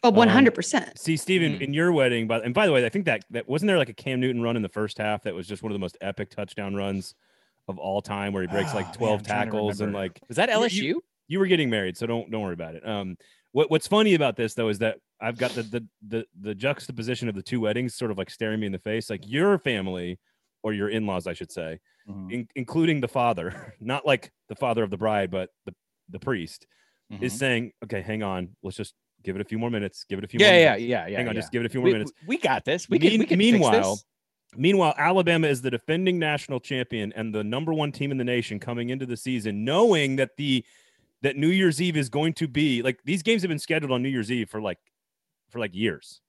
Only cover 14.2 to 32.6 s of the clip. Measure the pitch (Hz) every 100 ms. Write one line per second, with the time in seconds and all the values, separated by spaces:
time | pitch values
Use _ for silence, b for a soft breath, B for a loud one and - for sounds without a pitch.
14.2 | 139 110 113 - 113 101 110 - _ _
15.2 | 110 117 127 117 113 120 113 _ 107 113
16.2 | 110 87 101 101 131 143 - 120 113 123
17.2 | 117 101 - 123 110 113 127 - 120 98
18.2 | 92 - 110 110 104 95 - 110 - 101
19.2 | 98 131 196 196 143 113 95 92 87 90
20.2 | _ _ _ _ 110 107 101 110 107 92
21.2 | 90 85 87 - 80 82 _ _ - 98
22.2 | 92 120 113 - 123 160 165 151 120 135
23.2 | 120 98 85 95 - - 110 139 151 131
24.2 | - _ _ 104 131 113 107 95 110 107
25.2 | 95 92 92 _ - - _ _ _ 95
26.2 | - 117 80 - _ _ _ _ _ 101
27.2 | 123 113 135 120 117 _ 110 104 92 110
28.2 | 104 92 90 - 98 92 104 _ _ _
29.2 | - 95 104 110 120 113 101 - - 98
30.2 | 101 120 208 180 160 104 117 120 85 104
31.2 | 120 110 110 120 117 127 160 113 107 _
32.2 | 160 294 - 131